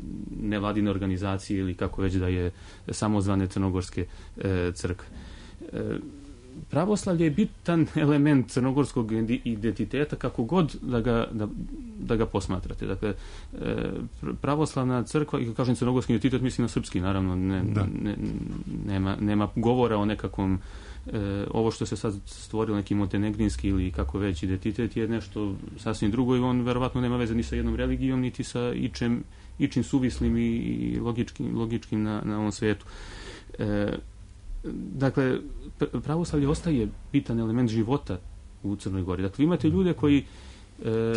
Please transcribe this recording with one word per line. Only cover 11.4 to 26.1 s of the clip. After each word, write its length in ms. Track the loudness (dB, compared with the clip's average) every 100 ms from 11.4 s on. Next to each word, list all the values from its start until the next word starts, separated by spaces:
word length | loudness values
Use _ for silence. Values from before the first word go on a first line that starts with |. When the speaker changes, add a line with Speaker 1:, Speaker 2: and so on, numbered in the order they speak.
| -4 -4 -8 -8 -10 -8
Speaker 1:
da 180 | 0 2
ga 100 | 2
posmatrate. 600 | 0 0 -2 -4 -6 -4
Dakle, 220 | -2 -2
e, 60 | -4 -8 -12 -12 -6 -4 -2 -2 -4 -8 -8
pr-, 120 | -6 -2
pravoslavna 640 | 0 2 2 2 2 0
crkva, 380 | 0 0 0 -2
i 40 |
kad 100 | -2
kažem 200 | 0 2
crnogorski 380 | 2 2 2 2
identitet, 300 | 2 4 2
mislim 220 | 0 0
na 40 | 0
srpski, 320 | 0 -2 0
naravno, 360 | 0 2 2 2
ne, 260 | 2 2
Speaker 2:
Da. 240 | 2 2 2 0
Speaker 1:
ne, 140 | -2 -2 -2 -4 -4 -6 -6 -6 -2
nema, 300 | 0 0 0
nema 280 | 2 2 2 2
govora 400 | 4 4 4 4
o 80 |
nekakvom, 540 | 2 0 -2 0 2 2 -2 -12 -12 -12 -6
e, 380 | -4 -2 -2 -2
ovo 200 | 2 2
što 160 | 0 -4
se 100 | -2
sad 180 | -2 -4 -8
stvorilo, 500 | -14 -6 -2 0 0
neki 180 | 0
montenegrinski 760 | 0 2 2 0 2 0 2 2
ili 220 | 2 2
kako 280 | 0 -2 0
već 240 | 0 0
identitet, 540 | -2 -2 -2 -2 -2 0
je 120 | 0
nešto 460 | -2 -4 -4 -4 -4 -8 -6
sasvim 340 | -4 0 2